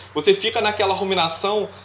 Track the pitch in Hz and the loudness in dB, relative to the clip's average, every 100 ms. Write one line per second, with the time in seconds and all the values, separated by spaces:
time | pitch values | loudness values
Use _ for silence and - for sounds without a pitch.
0 | - - 202 196 220 226 214 208 196 185 | -8 0 2 2 2 0 -2 0 0 0
1 | 196 185 165 165 196 208 190 - | 0 0 0 0 0 0 -2 -8